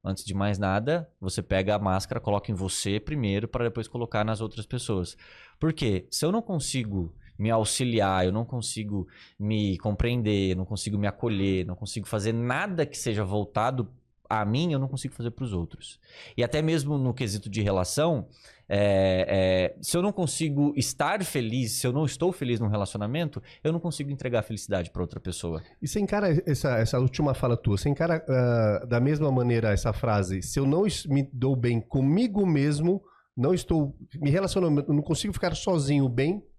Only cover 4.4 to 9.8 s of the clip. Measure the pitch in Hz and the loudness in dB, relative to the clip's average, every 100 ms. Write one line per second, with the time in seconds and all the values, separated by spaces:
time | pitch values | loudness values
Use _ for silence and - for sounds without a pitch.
4.4 | 113 - 104 123 - 98 87 - - - | -6 -8 -8 -8 -2 -4 -4 -10 -20 -20
5.4 | - _ 156 160 127 92 - - 151 220 | -20 _ -2 0 0 0 -2 -2 0 0
6.4 | 226 185 - 135 107 98 82 - - - | -2 -6 -2 -4 -2 -4 -4 -10 -20 -4
7.4 | 107 113 107 - 123 113 98 95 92 101 | 0 2 2 0 0 2 2 2 2 0
8.4 | 117 123 110 - 104 101 90 - - _ | -4 -6 -6 -8 -4 -6 -6 -14 -20 _
9.4 | 104 110 101 90 | -2 0 0 0